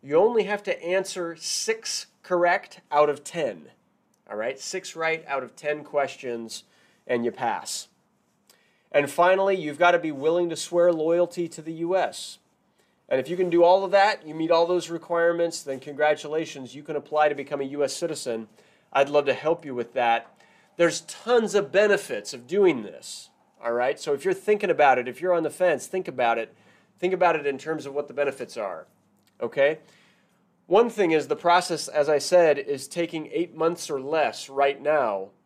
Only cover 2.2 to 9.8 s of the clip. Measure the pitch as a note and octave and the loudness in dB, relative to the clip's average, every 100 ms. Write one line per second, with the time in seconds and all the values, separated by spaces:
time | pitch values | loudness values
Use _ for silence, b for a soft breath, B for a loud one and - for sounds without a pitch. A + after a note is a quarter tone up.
2.2 | - F3+ F3 F#3 - - _ D3 D3+ C#3 | -2 2 2 2 -4 -20 _ 2 2 2
3.2 | - F3 C#3 F#2 D2 _ _ _ _ _ | -6 -6 -6 -6 -18 _ _ _ _ _
4.2 | _ G#2 A2+ C3+ - F#3 - E3 D#3+ D#3+ | _ -6 -6 -6 -10 -10 -10 -6 -4 -4
5.2 | D#3+ C#3 B2 - D3 D3+ - D3 C#3 - | -4 -8 -8 -10 -6 -6 -4 -2 -2 -4
6.2 | C3 A#2 A2+ - _ b b b b B2 | -10 -8 -10 -14 _ b b b b -2
7.2 | A#2 - A#2 G2 - - - _ _ _ | -2 -4 -4 -4 -8 -12 -12 _ _ _
8.2 | _ _ _ b b b b D3 C#3+ - | _ _ _ b b b b -2 0 2
9.2 | F3 F#3+ G3 F#3+ D3+ C#3+ | 4 4 2 0 -4 2